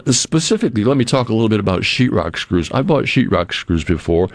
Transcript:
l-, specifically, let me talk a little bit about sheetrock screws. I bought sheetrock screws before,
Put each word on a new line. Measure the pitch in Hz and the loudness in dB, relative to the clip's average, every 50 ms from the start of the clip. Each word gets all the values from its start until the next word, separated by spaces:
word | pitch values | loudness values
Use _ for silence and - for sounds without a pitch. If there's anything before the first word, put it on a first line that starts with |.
| - | 0
l-, | 143 127 | 0 0
specifically, | - - - - 160 165 - 226 214 - 170 120 110 101 | 0 0 0 -2 -2 0 0 0 0 0 -2 0 0 0
let | 120 139 | 2 2
me | 139 120 | 2 0
talk | - - 135 123 120 | 2 0 0 0 0
a | 110 | 0
little | 110 117 107 | 2 2 2
bit | 110 104 | 2 2
about | 98 98 92 87 92 | 0 0 0 0 -2
sheetrock | - - - 123 127 - 92 82 85 - | -2 0 0 0 2 2 0 -2 -2 -4
screws. | - - - 92 87 80 - - | -8 -6 -2 0 0 0 0 -2
I | 123 139 | -2 0
bought | - 160 135 - | 0 0 0 0
sheetrock | - - 135 120 90 95 87 87 - - | 0 0 0 2 2 2 0 0 -2 -6
screws | - - - 85 82 80 | -10 -4 -2 -2 -2 0
before, | - 90 80 - - 85 82 92 92 - | 0 -2 -2 0 0 0 2 0 0 -4